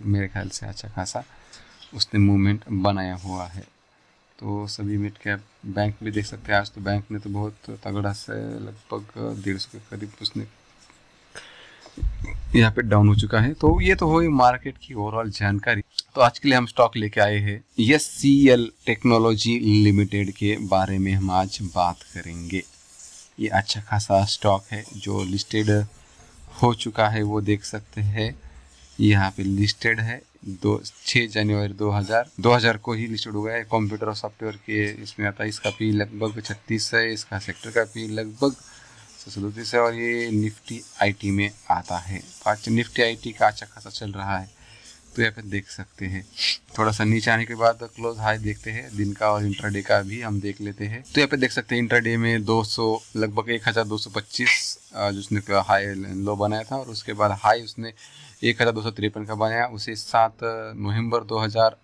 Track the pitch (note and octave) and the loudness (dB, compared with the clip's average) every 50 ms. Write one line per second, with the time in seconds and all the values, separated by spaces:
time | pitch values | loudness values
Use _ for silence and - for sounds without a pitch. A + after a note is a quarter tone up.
0 | G#2+ G#2 G2+ G2+ G2 F#2+ - G2+ G2 F#2+ - - G#2+ G#2 G2+ - - G#2+ - G2 | -2 0 2 2 0 -2 -4 -6 -8 -8 -10 -10 -12 -12 -12 -12 -14 -10 -8 -8
1 | F#2 - - A#2+ - - - - - - - - - - - - - - - A2 | -8 -6 -8 -10 -10 -12 -16 -20 -20 -20 -20 -20 -20 -20 -20 -20 -20 -16 -8 -6
2 | - - - G2+ G2+ G2+ G2+ G2 G2 G2 G#2 A2 - - A2 F#2+ F#2 G2+ G2 G2 | -6 -2 2 4 6 6 6 6 4 4 2 0 -4 -4 -4 0 0 0 0 0
3 | F#2+ F#2 F2+ F2+ F2+ F#2+ F#2 F#2 F2+ E2+ F2 F#2+ - - _ _ _ _ _ _ | -2 -6 -8 -8 -10 -8 -8 -8 -8 -10 -12 -14 -16 -18 _ _ _ _ _ _
4 | _ _ _ _ _ _ _ - A2 G#2 G2+ G#2 G#2 G#2 - - G#2 G2+ G#2+ G2+ | _ _ _ _ _ _ _ -14 -10 -8 -6 -6 -6 -8 -8 -8 -6 -4 -2 -2
5 | G#2 G#2 G2+ - - G#2 G2+ G2 G#2 _ _ _ - G#2+ F#2+ G2+ G#2 G#2+ G#2 - | -4 -4 -6 -8 -6 -6 -6 -6 -8 _ _ _ -14 -8 -2 -2 -2 -2 -2 -4
6 | A2 A2 G#2 G#2 G2+ - - G#2 - - G#2 G2+ G2+ G2+ - A2 F#2+ G2+ G2+ G2+ | -8 -6 -4 -4 -4 -4 -8 -12 -4 0 0 0 0 -2 -6 -8 -6 -4 -4 -4
7 | G2+ - G#2+ G#2 - G#2 G2+ G#2 G#2 G#2+ G#2 - - - A2 G#2+ - G#2 G2 G2+ | -4 -6 -10 -10 -8 -6 -6 -6 -6 -6 -8 -12 -16 -16 -16 -12 -10 -6 -6 -4
8 | G2+ G2+ G2+ - - - A2 A2 A2 A2 A2 A2 G#2 G#2 G#2 G#2+ - - A2+ G#2+ | -4 -4 -6 -6 -10 -10 -10 -10 -8 -10 -10 -10 -12 -14 -14 -18 -14 -12 -10 -10
9 | G#2 G#2+ - A2+ A2+ A2+ A2 G#2+ G2 G2+ F#2+ F#2+ - - - G#2+ G#2+ - A2+ G2+ | -10 -12 -12 -10 -8 -8 -8 -6 -6 -6 -6 -6 -6 -10 -14 -18 -16 -16 -14 -12
10 | G#2+ G#2 - - G#2+ - - - G#2+ G#2 - _ _ _ _ _ _ - _ _ | -12 -14 -12 -10 -10 -8 -8 -8 -8 -10 -14 _ _ _ _ _ _ -20 _ _
11 | _ _ _ _ _ _ - - - - - - - - - - - - - - | _ _ _ _ _ _ -20 -20 -20 -20 -20 -20 -20 -20 -20 -20 -20 -20 -10 -6
12 | - - - - - - - - - - - A#2+ A2+ A2 G#2+ B2 A#2+ A2 G#2 G#2 | -4 -4 -4 -6 -8 -8 -8 -10 -4 2 4 4 6 4 4 0 0 2 4 6
13 | G#2 G#2 G#2 G#2 G#2 G#2 A#2 A2 A2 C3+ D3+ - - D#3 E3 E3+ F3+ F#3 F#3+ F#3+ | 6 6 6 4 2 2 2 2 2 2 0 2 4 4 4 4 4 4 4 4
14 | F#3+ D#3 D#3+ E3 E3+ D#3+ D3 C3 B2+ B2 B2 B2+ - C3+ C3 - - - C3+ A2 | 4 4 4 4 4 4 4 6 6 6 4 2 -2 -10 -12 -12 -16 -12 -8 -6
15 | G#2 G#2+ G#2+ A2+ A2+ G#2+ G#2 - G#2+ G2+ G2+ G2+ - A#2+ A#2 G2+ - - _ - | -4 -2 -2 -2 -4 -4 -4 -2 0 0 0 0 0 0 0 0 -2 -6 _ -10
16 | - _ - - B2 A#2 - - - C#3+ B2+ B2+ A#2+ A2 - - A#2+ A2+ - A#2+ | -10 _ 4 6 6 6 6 2 2 4 4 4 4 2 4 4 4 4 4 0
17 | G#2+ G#2 - A2 G#2 G#2 G#2 G2+ G2+ G2+ G2+ G#2+ - _ _ - A2+ A2+ D3 D3+ | -4 -2 2 4 4 4 4 2 0 -2 -2 -6 -10 _ _ 2 4 4 4 4
18 | - - - - - C#3 C#3 C#3 C#3 C3 B2 A#2+ A#2 A2+ - _ _ A#2 A2+ - | 2 -2 -4 2 4 6 8 8 10 10 8 8 6 0 -6 _ _ -2 -2 2
19 | - B2+ A#2 A2+ A2+ A2+ A2+ G#2 - A#2 A#2 A#2+ A#2 G#2+ G#2 G#2+ G#2 G#2 G2+ G#2 | 4 6 6 6 6 6 4 4 2 2 0 2 4 4 6 8 8 8 6 6
20 | G#2 G2 G2+ G2+ G2+ F#2+ G2 - G#2 G#2 G#2+ - A2 F#2 F#2+ F#2+ F#2+ F#2+ G2 F#2+ | 4 2 0 -2 -2 -2 -2 -2 0 0 0 -2 0 2 2 2 2 2 0 0
21 | F#2+ F#2+ F#2+ G2 G2 F#2+ F#2 F#2 F#2+ G2 - - G#2 F2 D#2+ F#2 F2 F2 F2 - | 0 0 0 0 0 2 2 2 0 0 -4 -8 -8 -4 -2 0 0 0 0 -4
22 | - - - F#2 E2+ E2+ E2+ E2+ E2+ E2+ F#2+ F#2 - - _ _ _ _ - - | -10 -16 -14 -14 -12 -12 -12 -12 -10 -6 -6 -6 -6 -8 _ _ _ _ -20 -20
23 | - - - - - - _ - A2 - F#2 F#2+ G2+ - - G#2+ G#2 - A2 G#2+ | -20 -20 -20 -20 -20 -20 _ -6 -4 -2 0 0 0 -2 -4 -8 -6 -4 -4 -2
24 | - - G2+ G2 G2+ G#2 - - - G#2+ G2 G2 - - A2 G#2 G#2+ - - G2+ | 0 2 4 4 4 2 -2 0 2 2 2 2 0 -6 -12 -12 -12 -12 -14 -10
25 | F#2+ G2+ G2+ G2+ G2 F#2 G2 G#2 - - - A2 G#2+ G#2+ G#2 G#2 G#2 G#2 - - | -8 -4 -4 -4 -2 -4 -4 -6 -6 -2 -2 0 2 2 2 2 2 -2 -6 -16
26 | - _ _ - - - - - - - - - - A#2+ A#2 A2 - A2+ G#2 A#2 | -20 _ _ -20 -20 -20 -20 -20 -20 -20 -4 0 2 2 2 0 -4 -4 0 2
27 | A2 G#2+ A2+ A2 G#2+ G#2 G#2+ G#2+ G#2 G2+ G#2 G2+ - - - G#2 - - - A2 | 2 2 2 0 -2 0 -2 -2 0 0 0 -2 -2 -6 -12 -12 -12 -12 -8 -4
28 | G#2 G2+ G#2 A2+ A2 A2+ C#3 - - - - - - _ _ _ - _ - - | -4 -2 -2 -2 -4 -4 -6 -10 -16 -20 -20 -20 -20 _ _ _ -20 _ -2 2
29 | G#2+ G#2 G#2 G2 F#2+ F#2+ G2 - G2 G2 G2 G2 G#2 G2+ - - - A#2 A2+ A2 | 4 4 6 6 4 2 -2 -2 -4 -2 0 0 0 0 -2 -2 -2 -2 0 0
30 | A2 A2+ A#2+ C3+ - _ _ _ - G#2 F#2+ F2+ - G#2 G#2+ - - - - - | -2 -6 -6 -10 -14 _ _ _ -14 -14 -10 -4 -2 0 0 -2 -4 -10 -18 -12
31 | - - - B2 A#2 A2 G#2 A2 G#2+ G#2+ G#2 G#2 G#2 G2+ G2 G#2 G#2+ G#2 G2+ G#2 | -8 0 2 2 2 2 0 0 0 2 2 0 0 -2 -4 -2 -2 0 0 0
32 | G2 G2 A2 A2+ B2 - - - F#2+ A#2+ B2 B2 A2 A#2 A2 G#2+ - B2 A2+ A2 | 0 0 0 0 0 -2 -4 0 4 6 6 6 6 2 2 0 -2 -6 -4 -4
33 | A#2 A2+ A2 G#2+ - A2+ G#2 G#2 G#2+ A2 A2+ A#2 A2+ A2 A2+ A2+ G#2+ G2+ G#2+ G#2 | -4 -6 -6 -6 -6 -6 -4 -4 -4 -4 -4 -6 -4 0 0 0 0 0 -2 -4
34 | A2 G#2+ G#2+ - - G#2 - - A2+ A2 G2+ G#2 - - G#2+ G#2+ G#2 G#2 G#2+ G#2+ | -4 -6 -4 -6 -8 -10 -10 -8 -10 -10 -10 -10 -8 -4 -2 -2 -2 -2 -4 -8
35 | G#2+ G#2 - - G#2 G2+ G2 - G#2+ G#2+ G#2+ - - G#2 G2 - A2 A2 G#2+ G#2 | -14 -14 -8 -4 -4 -4 -4 -4 -6 -6 -6 -6 -6 -6 -4 -2 -2 0 0 0
36 | G#2 G#2 A2 G#2 A2 A2 G#2+ A2 G#2 - G#2 G#2 - - A2+ G#2+ - - - A#2 | 0 -2 -4 -6 -6 -6 -6 -8 -10 -10 -10 -10 -6 -4 -4 -4 -2 0 0 0
37 | A2+ A2+ A2 G#2 - - G#2 G2 - - F2+ - - A2+ A2 A#2 A2+ G#2+ - A2+ | 0 0 -2 -6 -8 -8 -8 -8 -8 -8 -12 -12 -14 -2 0 0 0 0 -4 -8
38 | A2+ A2 G#2+ G#2+ A2 G#2+ G#2+ A#2+ C#3+ C#3 B2+ - - - - - - - - - | -8 -6 -6 -6 -6 -8 -4 0 0 0 0 -2 -8 -20 -20 -20 -20 -20 -20 -20
39 | - - - - - G2 - G#2 G2 G#2 G#2+ A2+ A#2 - - A#2+ A#2+ A#2 A#2 A#2 | -20 -20 -20 -20 -20 -14 -10 -8 -8 -8 -8 -8 -6 0 2 2 4 2 2 0
40 | A#2 A#2 A#2+ A#2+ A#2 A#2 G#2+ G#2 G#2+ G#2+ G#2+ - _ - A#2 A2+ - - - - | -2 -2 -2 -2 -2 0 0 0 0 -2 -4 -8 _ -14 -14 -14 -14 -16 -4 0
41 | G2+ G2+ G2+ - - G2+ G2 G2+ G2+ G#2 G#2 - - - - F2+ F2+ - - F2 | 0 0 0 0 -2 -2 0 0 0 -2 -4 -6 -4 -2 -2 -2 -2 -4 -6 -6
42 | E2+ F#2 G2 F2+ - - - - - G#2+ G#2+ G#2+ - A2+ A2+ A2+ A#2 - - - | -6 -8 -10 -10 -12 -14 -20 -4 -2 -2 -2 0 -2 0 0 0 0 -2 0 2
43 | A#2+ A#2 A2+ G#2+ G#2+ A#2 G#2+ - A#2 G#2+ G#2+ - G#2+ G#2 - A2 - G#2+ - - | 2 2 0 -2 -8 -10 0 2 2 2 2 0 -6 -18 -18 -18 -18 -16 -12 -10
44 | A2 G#2 G2 G2 G2 G2 G2 F#2 F#2+ F#2+ - _ - - - - - - - - | -10 -8 -8 -8 -4 -4 -4 -4 -4 -8 -14 _ -20 -20 -20 -20 -20 -20 -20 -20
45 | _ - - - A#2 A2 A2 A2+ A2 G2+ G2+ G2+ - - - - F#2+ - _ - | _ -10 -2 0 0 0 -2 -4 -8 -8 -6 -6 -8 -8 -12 -16 -16 -16 _ -10
46 | G2+ F#2 F#2+ F#2+ F2+ - - - - - - - _ _ - - A2 G#2+ G#2+ G#2+ | -8 -6 -6 -8 -10 -12 -8 -6 -4 -4 -4 -6 _ _ -4 0 0 0 2 2
47 | G#2+ G#2+ A2 A2+ G#2+ A#2 A2+ A2+ A2+ A2 A#2 A2 A#2 A#2 A2+ A2+ A#2+ A2+ - A2+ | 2 2 2 2 2 2 2 2 0 -4 -2 2 2 2 2 2 -4 -14 -12 -8
48 | A#2 A#2 A#2 G#2+ A2 G#2+ A2 A2 G#2+ G#2+ G#2 - - A2 A2 A#2 C3+ C3 G#2+ G2+ | -6 -6 -6 -2 -2 -2 -2 0 -2 -4 -6 -6 -8 -8 -8 -8 -10 -8 -6 -4
49 | G#2 G2+ G2 - A2 G#2+ G#2 G#2 G#2 G#2 G2 - - G#2 G2+ G2+ G2 - G#2 G2+ | -4 -4 -2 0 0 2 2 2 0 -2 -2 -2 -4 -4 -4 -4 0 2 2 2
50 | G2 G2 G#2+ A#2+ A#2+ A2+ G#2 G2+ G2+ G2+ F#2+ - G#2 G#2 G2+ G#2 G#2 G#2 A2 A#2+ | 2 -2 -6 -8 -6 -4 -4 -4 -4 -6 -8 -8 -10 -10 -8 -8 -8 -8 -8 -10
51 | C3+ - - D3 C#3+ C#3 D3+ C3+ B2+ A#2+ - C3 A#2 - B2 A#2+ A#2+ A2 A#2+ A#2+ | -12 -2 0 0 2 2 2 0 0 0 0 -4 -4 -2 -2 0 2 2 2 2
52 | A2+ A2+ A#2 A#2 A#2 A#2 A#2 A2+ G#2 G#2 A2+ A2+ G#2+ A2 - - A#2 A2 A2 A2 | 2 2 0 0 2 2 0 0 0 2 2 0 0 0 -2 -2 -2 -2 -2 -2
53 | - - - A2+ A2 G#2+ G#2 A2+ G#2+ A2+ A#2 A2+ G#2+ B2 G#2 A2+ A2+ G#2 G#2+ G#2 | -6 -8 -4 -2 -2 -2 -2 -2 -2 -2 -4 -2 -2 -2 0 0 -2 -2 -4 -6
54 | - A2 G#2 G#2+ G2+ - - - B2 A#2+ - - - - - - - - - - | -6 -6 -8 -8 -8 -8 -6 -2 0 0 0 0 -2 -6 -8 -12 -16 -14 -6 -4
55 | G2+ G2+ G2+ G2 G2+ - A2 G#2 - - G2+ G2 F#2+ - G2+ G2 G2 G2+ G2 F#2+ | -2 -2 -2 -4 -4 -2 -2 -2 0 0 2 2 4 4 2 2 2 -2 -6 -8
56 | G2 F#2+ F#2+ F#2+ G2 G2+ G#2 G2 G#2 G#2 G#2+ A2 A2+ - C3+ C3+ C3 B2 A2+ G#2+ | -8 -8 -6 -4 -4 -4 -2 0 0 0 -2 -4 -6 -6 -8 -8 -8 -8 -12 -10
57 | - - G#2+ G#2 G#2+ G#2 G2+ G2 - G#2+ A2 A#2+ A#2 G#2+ - - A2+ A2+ A2 _ | -10 -8 -2 0 2 2 2 2 2 2 2 2 0 -6 -12 -12 -12 -12 -14 _
58 | - - - - - - - - - A#2+ A#2 - A#2+ A#2 A2 A2+ G#2+ A2+ G#2 - | -20 -20 -20 -20 -20 -20 -10 -2 -2 -2 0 2 2 2 2 2 -2 -4 -4 -2
59 | G2+ G#2+ G#2 G#2+ G#2+ G#2 A2 G2+ A2 A2 A2+ A#2 A#2+ B2 A2+ G#2 - B2 A2 G#2 | -2 -4 -4 -6 -8 -8 -4 -2 0 0 0 0 -2 -2 -4 -8 -10 -10 -10 -10
60 | - - - A#2 A2+ A2 A2 - A#2 A#2 A2+ A2+ A2 A2 A2+ A2 G2+ G2+ G#2 A2+ | -8 0 2 2 2 2 0 -4 -6 -6 -6 -6 -10 -12 -10 -6 -4 -2 -2 -2
61 | A#2 A#2 A#2 A#2 A2 A2 A2+ A2 A2 G#2+ G#2+ A2+ A2+ A2 - - | 0 0 -2 -2 -2 -2 -2 -2 -2 0 2 4 4 4 2 0